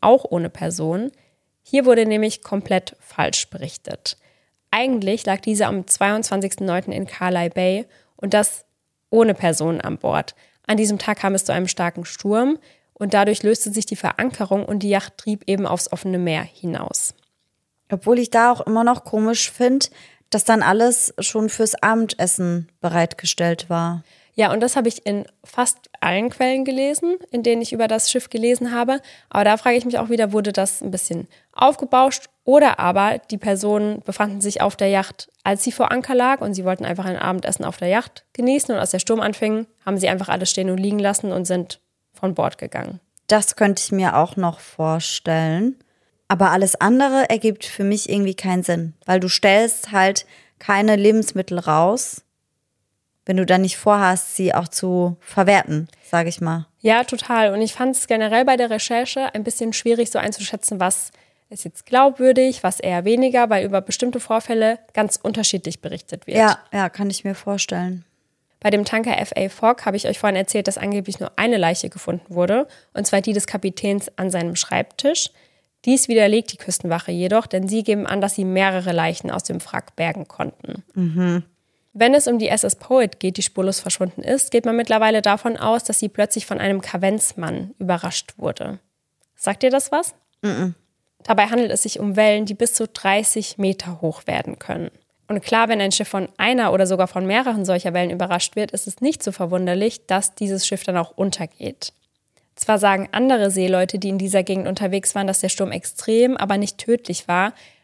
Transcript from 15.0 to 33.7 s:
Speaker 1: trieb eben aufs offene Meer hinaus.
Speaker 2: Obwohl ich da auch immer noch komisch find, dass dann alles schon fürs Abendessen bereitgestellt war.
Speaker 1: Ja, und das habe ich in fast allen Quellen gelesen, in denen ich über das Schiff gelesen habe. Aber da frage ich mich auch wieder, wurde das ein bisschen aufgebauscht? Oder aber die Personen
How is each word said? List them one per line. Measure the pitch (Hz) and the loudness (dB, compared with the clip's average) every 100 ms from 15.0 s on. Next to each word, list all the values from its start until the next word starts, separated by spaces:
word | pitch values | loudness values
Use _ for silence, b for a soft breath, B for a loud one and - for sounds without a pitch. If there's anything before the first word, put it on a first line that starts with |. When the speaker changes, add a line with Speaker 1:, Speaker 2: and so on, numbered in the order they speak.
| - - | -2 -10
Speaker 1:
trieb | - 208 - | -6 -6 -2
eben | 196 196 | -2 -2
aufs | 180 - | -4 -4
offene | 180 190 185 | -6 -4 -2
Meer | 175 156 | 0 -2
hinaus. | - - 175 - - - - - _ _ _ _ _ _ - | -4 -10 -8 -6 -6 -6 -6 -8 _ _ _ _ _ _ -8
Speaker 2:
Obwohl | 185 208 247 | -4 2 2
ich | 233 | 4
da | 226 233 | 4 4
auch | 233 | 4
immer | - 220 | 0 2
noch | 233 240 | 2 0
komisch | - 214 214 226 - | -2 0 0 0 -2
find, | - 247 269 - b b b b | 0 2 2 -2 b b b b
dass | 214 - | -2 4
dann | 220 | 4
alles | 170 208 240 233 - - | 4 4 4 2 -2 -4
schon | 196 220 214 | -4 -2 -2
fürs | - 220 - | 0 0 2
Abendessen | 214 226 220 - 180 - 180 175 165 _ | 2 2 0 -2 -2 0 0 -2 -6 _
bereitgestellt | 175 170 170 - - - 170 170 - | -2 0 0 -2 -6 -2 0 -2 -2
war. | 170 170 170 b b b - | -2 -2 -4 b b b 0
Speaker 1:
Ja, | 214 | 2
und | 202 | 2
das | 240 277 | 0 0
habe | 233 | 0
ich | - 208 | -2 -4
in | 202 - _ | -4 -6 _
fast | - - 247 - _ - | -10 -2 -2 -2 _ -2
allen | - 190 240 | 0 2 0
Quellen | - 254 262 | 0 0 2
gelesen, | 262 262 277 294 339 359 359 | 0 0 0 0 -2 -2 -4
in | 240 | -2
denen | 233 233 | 2 0
ich | 226 | 0
über | 226 220 | -2 0
das | 220 - | 0 0
Schiff | 254 - | -2 -2
gelesen | 233 233 247 240 | -2 2 2 0
habe. | 240 240 269 B B B | -2 0 -2 B B B
Aber | 202 | 2
da | 208 220 | 4 4
frage | 254 240 | 4 2
ich | 240 | 2
mich | 240 | -2
auch | 226 | 0
wieder, | 233 214 | 0 2
wurde | 208 208 | 0 0
das | 196 190 - | 0 -2 -2
ein | 202 | -6
bisschen | 185 - 170 - b b | -6 -6 -6 -8 b b
aufgebauscht? | - 262 294 254 254 269 - - _ - | 2 4 4 2 4 4 2 -12 _ 6
Oder | 285 285 - | 6 6 4
aber | 175 190 202 233 - | 0 2 2 0 -6
die | 208 | -6
Personen | 214 196 208 | -2 0 0